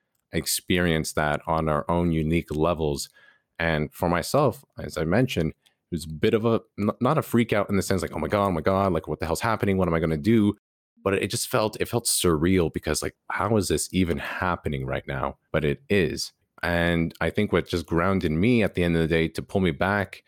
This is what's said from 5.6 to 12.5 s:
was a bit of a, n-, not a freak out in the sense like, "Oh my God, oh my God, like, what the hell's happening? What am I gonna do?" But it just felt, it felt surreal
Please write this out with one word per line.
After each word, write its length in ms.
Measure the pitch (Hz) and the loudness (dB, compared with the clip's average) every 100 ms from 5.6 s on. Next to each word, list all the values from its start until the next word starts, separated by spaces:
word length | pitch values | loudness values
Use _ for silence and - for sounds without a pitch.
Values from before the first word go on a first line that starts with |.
| _ _ - 85 | _ _ -10 -8
was 100 | 78 | -8
a 40 | |
bit 240 | 78 107 | -2 0
of 120 | 110 113 | 2 2
a, 160 | 113 - - | 0 -2 -4
n-, 100 | 101 - | -4 0
not 180 | 123 156 | 0 0
a 40 | |
freak 320 | - 117 117 | 0 2 2
out 160 | 107 98 | 0 0
in 60 | 101 | 0
the 80 | |
sense 180 | - 95 | 0 -2
like, 120 | 80 82 | -2 -4
"Oh 40 | |
my 80 | 80 | -2
God, 200 | 104 101 | 0 0
oh 40 | |
my 100 | 85 | 0
God, 320 | 78 95 98 | 0 2 2
like, 140 | 90 - | 0 -2
what 120 | 76 | -6
the 60 | 80 | -4
hell's 160 | 82 | -2
happening? 360 | 117 107 101 95 | -2 0 0 2
What 100 | 87 | 2
am 60 | |
I 60 | 82 | 2
gonna 180 | 80 80 | 0 0
do?" 380 | 73 117 104 104 _ _ _ _ | 2 4 4 0 _ _ _ _
But 120 | - 95 | -2 0
it 120 | - | -2
just 200 | - - | -4 -2
felt, 280 | 123 107 - | 0 -2 -2
it 80 | 87 | -4
felt 180 | 120 - | -2 -2
surreal 680 | - 92 80 82 | 0 2 2 2